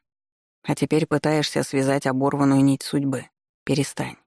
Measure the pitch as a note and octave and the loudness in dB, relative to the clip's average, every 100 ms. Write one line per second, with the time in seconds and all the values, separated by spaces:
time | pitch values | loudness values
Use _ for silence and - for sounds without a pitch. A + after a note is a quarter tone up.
0 | _ _ _ _ _ _ - D3 C#3+ D3+ | _ _ _ _ _ _ -6 -4 0 0
1 | D#3 D3 D3+ D#3 D3 D3 C3 C#3 C3+ C#3 | 0 0 0 0 0 -2 -2 0 0 0
2 | C#3 C3 C#3 C#3+ C#3 C3+ C#3 C3+ - D3 | 0 0 0 2 2 4 4 2 -2 -4
3 | C#3 C3 - _ _ _ - C#3 C#3 - | -2 -4 -8 _ _ _ -4 -2 -2 -6
4 | C3 - | -10 -10